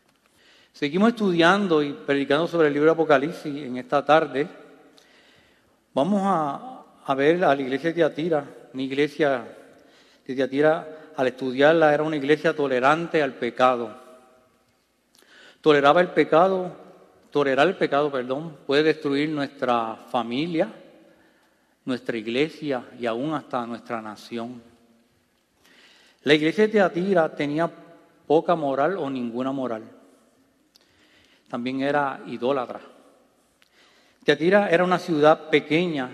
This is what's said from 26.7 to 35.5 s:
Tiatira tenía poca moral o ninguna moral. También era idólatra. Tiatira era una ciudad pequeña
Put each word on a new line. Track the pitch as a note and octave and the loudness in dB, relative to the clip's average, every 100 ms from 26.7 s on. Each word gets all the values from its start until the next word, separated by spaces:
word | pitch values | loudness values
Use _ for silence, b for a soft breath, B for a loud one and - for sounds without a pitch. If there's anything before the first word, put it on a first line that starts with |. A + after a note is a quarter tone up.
Tiatira | G#3+ F3 E3 F#3+ F3+ D#3+ - | 2 2 0 0 2 0 -2
tenía | D3 D3 E3+ - - - _ _ - | -4 -2 -4 -6 -20 -20 _ _ 0
poca | D3+ E3 E3 | 0 2 0
moral | C#3+ C3+ D3+ F#3+ | 0 0 0 -2
o | C#3 | -6
ninguna | C3+ A#2+ A#2 C3 | -6 -6 -6 -6
moral. | C#3 B2 A2 A2+ - _ _ _ _ _ _ _ _ b b b b b b b | -4 -6 -8 -12 -20 _ _ _ _ _ _ _ _ b b b b b b b
También | B2+ B2 C3+ | -8 -6 -4
era | C#3 D3 C#3 C3 F3 | -2 -2 -2 -6 -12
idólatra. | A#2 A#2+ C#3 A#2 A2 - - _ _ _ _ _ _ _ b b b b b | -4 -2 -2 -4 -10 -16 -20 _ _ _ _ _ _ _ b b b b b
Tiatira | - C#3+ E3 G3+ G3+ | -2 0 2 2 4
era | E3+ F3+ | 2 2
una | F3 | 0
ciudad | - D#3 D3+ D#3+ | 0 2 4 4
pequeña | - | 2